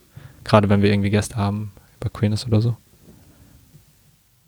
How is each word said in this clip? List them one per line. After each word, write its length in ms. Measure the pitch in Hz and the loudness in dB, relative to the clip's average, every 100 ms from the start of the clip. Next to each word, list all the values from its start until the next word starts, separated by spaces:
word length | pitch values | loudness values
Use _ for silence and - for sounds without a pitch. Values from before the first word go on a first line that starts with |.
| _ - - - - | _ -20 -20 -20 2
Gerade 240 | 110 101 | 2 4
wenn 120 | 101 | 4
wir 80 | 101 | 2
irgendwie 160 | 101 98 | 2 0
Gäste 260 | 104 101 110 | -2 -2 -4
haben 380 | 101 101 107 - _ _ | -4 -4 -8 -14 _ _
über 100 | - | -10
Queerness 380 | - 104 107 120 | -4 -2 -2 0
oder 140 | 110 | 0
so. 160 | 117 113 _ _ - - - _ - - _ - _ _ _ _ _ _ | 0 -4 _ _ -20 -20 -20 _ -20 -20 _ -20 _ _ _ _ _ _